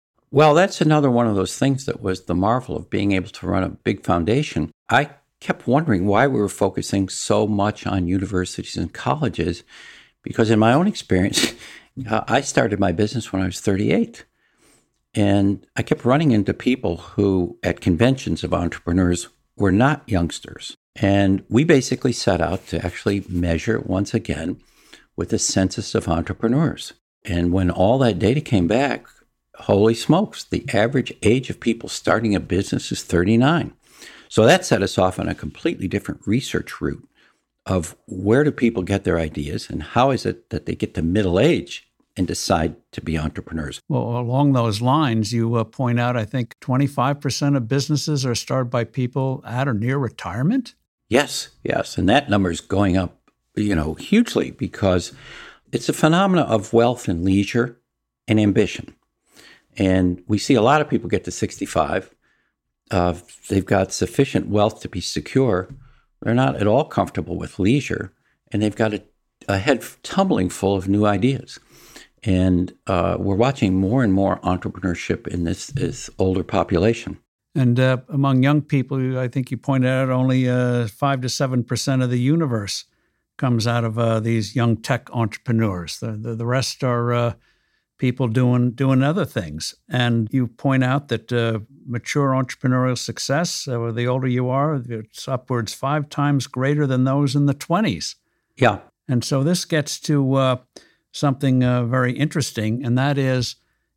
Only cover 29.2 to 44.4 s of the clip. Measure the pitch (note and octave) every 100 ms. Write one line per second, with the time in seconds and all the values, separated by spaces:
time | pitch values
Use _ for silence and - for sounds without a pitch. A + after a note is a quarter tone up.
29.2 | _ _ _ - - G2+ A2 A2+ - D#3+
30.2 | G#3+ - - - - G#2 A#2 C3+ A#2+ -
31.2 | G#2 B2+ C3 - A#2 A2+ G#2+ - - G2+
32.2 | A2+ F#2+ - F2+ G2 C3+ - - - F2
33.2 | F2+ A2+ C3+ E3 - - _ - - -
34.2 | - - A2+ F#3 - G#2 F#2+ - F#2 F2+
35.2 | E2+ - D2+ - E2+ - F#2 G2+ - -
36.2 | - G2+ - - - - D2 - - _
37.2 | _ _ _ _ - F#2 E2 - - F#2+
38.2 | G2 B2 D3+ - A#2 F#2+ F2 G2 F#2+ E2+
39.2 | D#2+ D2+ C#2+ F#2+ - D2 D#2 A#2 C3+ A#2+
40.2 | G2+ - - - - - A2 F#2+ E2 G2+
41.2 | F#2+ F2+ D3 A#2+ C#2 - _ _ _ -
42.2 | F2 - - F2 D#2+ - _ - - D#2+
43.2 | D2+ - - D#2+ D2+ - - B2+ A#2 A#2+
44.2 | A#2 C3